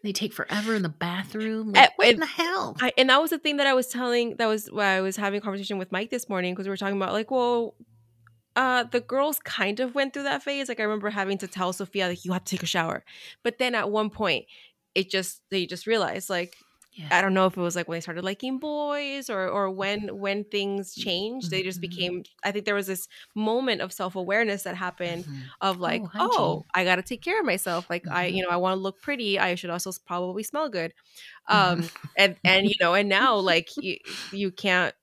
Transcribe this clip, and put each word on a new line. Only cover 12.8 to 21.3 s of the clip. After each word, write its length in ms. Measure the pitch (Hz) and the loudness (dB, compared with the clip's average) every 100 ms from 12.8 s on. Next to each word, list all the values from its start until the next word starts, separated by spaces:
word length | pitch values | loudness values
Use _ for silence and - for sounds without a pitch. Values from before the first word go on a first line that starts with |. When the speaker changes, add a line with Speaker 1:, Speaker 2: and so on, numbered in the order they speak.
| 165 - - - - - | 0 -4 -8 -20 -20 -4
Speaker 2:
But 140 | 240 233 | -4 0
then 160 | 254 | 0
at 160 | 233 202 | 0 0
one 200 | 214 214 | 0 0
point, 340 | - 202 139 - - - _ _ | 0 0 0 -4 -20 -20 _ _
it 140 | 185 190 | -2 0
just, 320 | 190 185 - _ | -2 -4 -10 _
they 140 | 196 | -4
just 220 | 175 180 214 | -2 -6 0
realized, 420 | 226 180 - - | 2 2 -2 -4
like, 280 | 185 175 - _ _ _ | -4 -4 -10 _ _ _
Speaker 1:
Yeah. 160 | - 151 | -16 2
Speaker 2:
I 120 | 175 | 4
don't 120 | 196 | 6
know 120 | 190 185 | 6 4
if 100 | 180 | 4
it 40 | |
was, 160 | 175 180 | -2 -2
like, 120 | 165 | -4
when 80 | 170 | -6
they 40 | |
started 240 | 165 170 | -6 -6
liking 340 | 185 196 254 262 | -6 -6 -6 -6
boys 720 | 302 294 294 285 285 277 254 | -4 -4 -2 -4 -4 -8 -6
or, 180 | 202 185 | -4 -2
or 220 | 202 190 | 0 -2
when, 480 | 190 196 208 208 196 | -2 -2 -2 -4 -4
when 260 | 196 202 | -2 -2
things 500 | 208 208 196 196 190 - | -2 -2 -2 -2 -6 -8
Speaker 1:
Mm, 60 | |
Speaker 2:
changed, 460 | 196 180 214 | -2 -2 -2